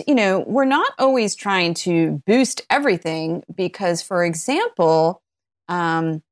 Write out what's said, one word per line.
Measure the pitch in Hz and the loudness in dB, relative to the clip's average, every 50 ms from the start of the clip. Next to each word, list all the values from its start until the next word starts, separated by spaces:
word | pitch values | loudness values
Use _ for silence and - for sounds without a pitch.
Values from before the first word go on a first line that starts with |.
| - - | 0 2
you | 294 | 2
know, | 240 208 190 190 185 - - | 2 4 2 2 0 -2 -2
we're | 208 269 269 | 0 0 2
not | 262 269 302 392 539 - - | 2 2 2 0 0 0 0
always | 262 269 262 247 220 202 - | 2 2 2 2 0 -2 -4
trying | - - 208 196 185 175 170 165 | -4 -4 -2 0 0 0 0 -2
to | - - 185 170 165 165 156 151 147 - | -2 -2 0 2 2 2 2 0 -2 0
boost | - 214 254 269 - - - - - | 2 2 4 2 2 -2 -6 -4 -2
everything | 240 277 285 277 190 165 - 165 160 160 160 160 165 175 - - 170 | 0 0 2 2 0 0 -2 -6 -6 -4 -4 -4 -6 -6 -8 -10 -8
because, | - 185 175 - - 208 175 170 165 | -6 -6 -6 -4 -4 -2 -2 -2 -2
for | - - 196 175 175 | -4 -4 -2 0 0
example, | 170 170 165 - - 269 349 466 480 - - 175 160 160 160 160 160 190 - _ _ _ _ _ _ _ _ _ - | 0 -2 -4 -4 -2 -2 -2 -2 -2 -2 0 2 4 4 4 2 2 0 -4 _ _ _ _ _ _ _ _ _ -6
um, | 175 175 170 165 165 165 165 160 160 156 - _ | -4 -2 -2 0 0 0 -2 -2 -4 -6 -8 _